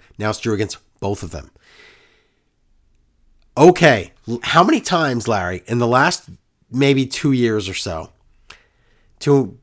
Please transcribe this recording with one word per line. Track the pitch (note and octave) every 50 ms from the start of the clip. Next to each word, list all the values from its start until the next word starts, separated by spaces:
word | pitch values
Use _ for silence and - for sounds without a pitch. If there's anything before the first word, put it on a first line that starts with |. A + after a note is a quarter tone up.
| _ _ _ -
Now | G#2 G#2+
it's | G#2+ -
Drew | - A#2 G#2+
against | G2 A2 G2 - - _ _ _ _
both | - G2 G#2 -
of | - E2
them. | - D2+ C#2 - _ _ _ _ _ - - - _ _ _ _ _ _ _ _ _ _ _ _ _ _ _ _ _ _ _ _ _ _ _ _ _ _ _ _ _ _ _ _ _
Okay, | - C#3+ F3+ F3 - E3+ D3+ B2+ G#2 E2+ - _ _ _ -
l-, | A#2 A#2
how | - - - E3 F3
many | D#4 D#4+ A#3
times, | - - F#3 E3 D#3+ C#3 B2+ A#2 G#2+ A#2
Larry, | A2+ G2+ F2+ F2+ F#2 F2+ -
in | - A2+ A#2+
the | A#2+
last | A#2 B2 B2+ C#3+ F3 F3+ - - - - - _ _ _ _ _ _
maybe | A#2+ B2+ C#3 C#3 C#3 C3+ C3
two | C3 - - - D3
years | C3+ B2+ A#2+ A2+ A2 G#2+ F#2+ F#2+
or | F#2
so, | - - G2+ E2+ D#2+ D#2+ - _ _ _ _ _ _ _ - - _ _ _ _ _ _ _ _ _ _ _ _ -
two, | - D3 C#3+ C#3 C3 F#2 - -